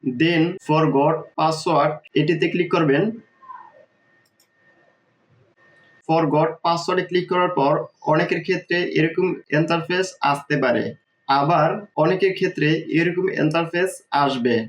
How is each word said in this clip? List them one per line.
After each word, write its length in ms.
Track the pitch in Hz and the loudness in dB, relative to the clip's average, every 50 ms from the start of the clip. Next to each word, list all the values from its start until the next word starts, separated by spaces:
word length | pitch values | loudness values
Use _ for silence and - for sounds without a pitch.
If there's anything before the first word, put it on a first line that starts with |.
| - | -6
Then 400 | 131 123 120 156 170 175 165 160 175 185 - - - | -6 -2 0 2 2 4 2 2 0 0 -6 -4 0
forgot 500 | 156 156 160 151 131 135 143 156 - - - - _ - | 2 2 2 2 2 2 2 2 0 -2 -6 -12 _ -2
password, 540 | 156 160 156 156 - 185 165 147 - - - - _ - _ 165 | -2 -2 -2 -2 -2 0 0 2 2 0 -2 -6 _ -6 _ -2
এটিতে 260 | 151 151 175 160 180 160 - | 0 0 0 0 0 -2 0
ক্লিক 160 | 175 175 156 - | -2 -2 0 0
করবেন। 280 | 175 165 143 135 147 196 220 226 - - _ _ _ - - - - - - _ - - _ _ _ _ _ _ _ _ _ _ _ _ _ _ _ _ _ _ _ _ _ _ _ _ _ _ _ _ _ _ _ _ _ _ _ _ _ _ _ _ _ _ _ _ - | 0 2 2 2 2 2 -2 -4 -8 -16 _ _ _ -20 -20 -20 -20 -20 -20 _ -20 -20 _ _ _ _ _ _ _ _ _ _ _ _ _ _ _ _ _ _ _ _ _ _ _ _ _ _ _ _ _ _ _ _ _ _ _ _ _ _ _ _ _ _ _ _ 0
Forgot 440 | 160 165 165 143 139 151 156 160 - - _ | 2 2 2 2 2 2 2 0 -2 -4 _
পাসওয়ার্ডে 380 | 170 170 160 - - 180 185 180 180 | -2 -2 0 0 -2 -2 -2 -2 0
ক্লিক 160 | 180 180 180 - | -2 -2 -2 0
করার 200 | 185 180 180 175 180 - | 0 2 2 2 0 0
পর 140 | - - - - - - _ _ - - | 2 2 0 0 -2 -8 _ _ -2 0
অনেকের 300 | 156 160 175 - 180 170 151 | 2 2 2 0 -2 -4 -2
ক্ষেত্রে 320 | - 185 170 - _ 175 175 175 - - - | -2 -4 -4 -2 _ -2 -2 -2 0 0 0
এরকম 280 | 156 151 160 - 180 185 - - - _ - 151 | 0 0 0 0 -2 -2 -2 -4 -6 _ 0 0
ইন্টারফেস 500 | 160 160 170 165 160 165 175 185 185 185 - - - 143 | 0 0 0 -2 -2 -2 -2 -2 -2 -4 -4 -2 0 0
আসতে 240 | 143 143 - _ 147 139 131 | 0 0 -2 _ -2 0 0
পারে, 200 | 127 117 113 - - - - _ _ _ _ _ - 135 143 | 0 0 0 -2 -4 -8 -12 _ _ _ _ _ 0 0 2
আবার 280 | 143 151 175 160 151 165 - 214 - - _ - 156 | 2 2 2 2 2 2 0 -4 -10 -10 _ 0 0
অনেকের 300 | 165 185 185 196 190 185 - | 0 2 2 0 0 0 0
ক্ষেত্রে 300 | 185 180 180 - 156 147 160 160 160 - - 156 | -4 -4 -2 0 0 0 0 0 -2 -2 0 0
এরকম 260 | 170 175 175 175 180 185 - - - | 0 0 -2 -2 -2 -2 -2 0 -2
ইন্টারফেস 480 | 156 151 165 170 160 - 175 180 190 180 - _ _ - 139 143 | 0 0 0 -2 -2 -2 -2 -2 -2 -4 -8 _ _ 0 0 0
আসবে। 320 | 139 131 127 117 123 117 113 113 | 0 0 0 0 0 0 0 -2